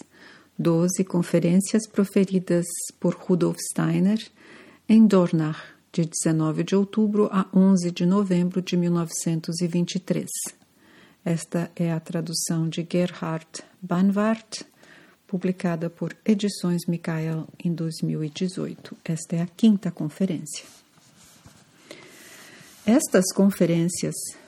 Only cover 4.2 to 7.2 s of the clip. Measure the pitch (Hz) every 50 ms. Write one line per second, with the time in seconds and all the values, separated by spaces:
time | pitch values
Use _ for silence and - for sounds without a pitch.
4.2 | - - _ _ - - - - - - - _ _ - 220 226 220 202 202 185
5.2 | 175 170 170 160 156 156 156 - - - - _ _ _ - 170 165 160 - -
6.2 | - 170 160 160 156 156 151 165 170 - 190 196 202 196 - 214 214 208 208 208